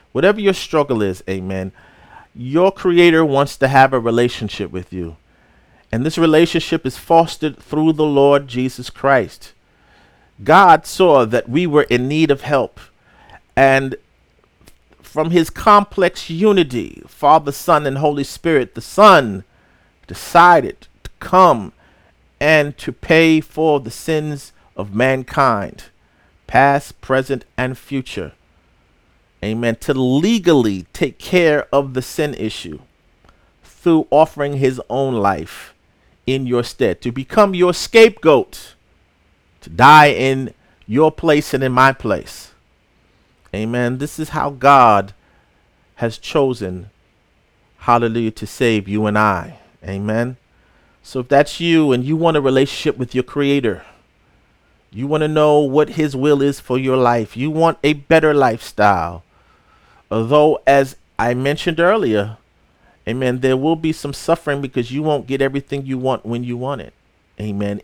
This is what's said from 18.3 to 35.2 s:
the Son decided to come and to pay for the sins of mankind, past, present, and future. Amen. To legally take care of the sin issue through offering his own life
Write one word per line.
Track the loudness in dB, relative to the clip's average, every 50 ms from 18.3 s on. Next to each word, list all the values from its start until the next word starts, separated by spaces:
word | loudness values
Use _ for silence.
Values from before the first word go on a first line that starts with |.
| -10 -8 -4 -2 0 0 0 -2 -6
the | -14
Son | -16 -6 0 4 6 6 6 6 4 0 -4 -10 -12 _ _ _ _ _ _ _ _ _ _ _ _
decided | -18 -18 -16 -8 0 4 6 6 8 6 4 2 0 -6 _ -18 -20 _ _ -20
to | -20 -20 _
come | -8 0 4 4 6 6 4 2 -2 -10 -14 _ _ _ _ _ _ _ _ _ _ _ _ -4
and | 0 2 2 2 2 0 -6 -10
to | -12 -12
pay | -12 -8 -2 2 2 4 4 4 2 0
for | -2 -4 _ -2 0 0 0 0
the | -2 -6
sins | -14 -12 -8 -6 -6 -4 -4 -6 -10 -12 -14 -20 _ _ _ _ _
of | -14 -12 -8 -4
mankind, | -2 0 0 -2 -2 -6 -6 -2 0 0 0 0 0 -4 -8 -12 -18 -20 -20 _ _ _ _ _ _ _ _ _ _ _ -2
past, | 0 2 4 4 2 0 -4 -8 -16 _
present, | -8 -4 -2 -2 -2 -4 -6 -8 -8 _ _ -6
and | -6 -6 -8 -10
future. | -12 -10 -8 -8 -8 -8 -10 -10 -12 -12 -14 _ _ _ _ _ _ _ _ _ _ _ _ _ _ _ _ _ _ _ _ _
Amen. | -8 -6 -6 -4 -2 -4 -4 -4
To | -4 -4 -2
legally | -2 -2 0 0 0 0 0 0 0 2 2 2 2 2 0 -2 -6 -10 -14
take | -8 -6 -6 -6 -6 -10
care | -8 -4 0 0 2 2 0 0 -2 -2
of | -2 -2 -2 -2 -4
the | -8
sin | -8 -8 -6 -6 -6 -6 -6
issue | -6 -8 -8 -8 -10 -14 -14 -16 -18 -18 _ _ _ _ _ _ _ _ _ _ _ _ _ _ _ _
through | _ _ _ 0 2 2 2 2 2
offering | 2 2 2 2 0 -4 -6 -6 -4 -2
his | -2 -2 -2 -4 -8 -8
own | -4 -4 -2 -2 -2
life | -2